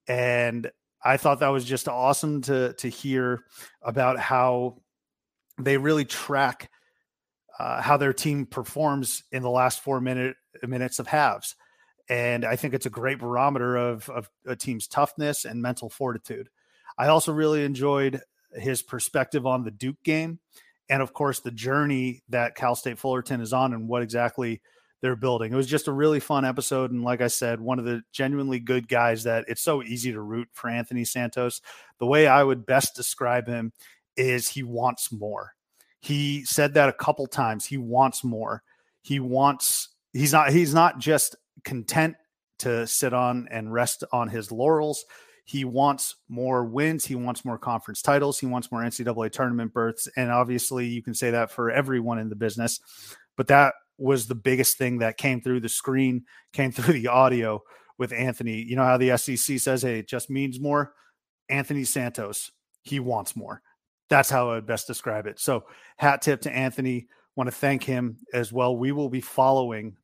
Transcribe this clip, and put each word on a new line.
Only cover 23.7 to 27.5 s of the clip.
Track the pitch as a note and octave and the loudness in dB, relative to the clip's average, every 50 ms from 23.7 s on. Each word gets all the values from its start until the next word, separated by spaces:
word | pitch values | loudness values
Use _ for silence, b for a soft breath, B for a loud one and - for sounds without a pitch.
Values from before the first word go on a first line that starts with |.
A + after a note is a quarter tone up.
and | A#2+ A2+ A2+ A2+ | 0 -4 -4 -2
what | A#2+ A#2+ | -2 -2
exactly | A#2+ A2 A2+ A#2 A#2+ A#2+ - - B2 A#2 A2+ - _ _ _ _ _ _ _ _ | -2 -2 -2 0 -2 0 -2 -4 -4 -4 -4 -6 _ _ _ _ _ _ _ _
they're | - B2+ B2+ | -2 -2 -2
building. | G#2+ B2+ B2+ A#2+ A2+ A2+ A2 | 0 0 0 0 0 -2 0
It | B2 | 0
was | C3+ C3+ | 0 0
just | B2 D3+ C#3+ - D3+ | 2 0 0 0 -2
a | |
really | C#3 C#3 D3+ D#3 D3+ C#3 | 0 2 2 4 2 2
fun | - - D3+ C#3 C3+ | 0 0 0 0 0
episode. | C3 B2 C#3 B2+ - C#3 C3 C3 A#2+ | 0 -2 -2 -4 -2 -2 -2 -2 -2
And | B2 A#2+ | -2 -2
like | A#2+ B2 B2 A#2+ | -2 -2 0 0
I | B2 | 0
said, | A#2+ - - C3 A#2 | 0 0 0 -2 -2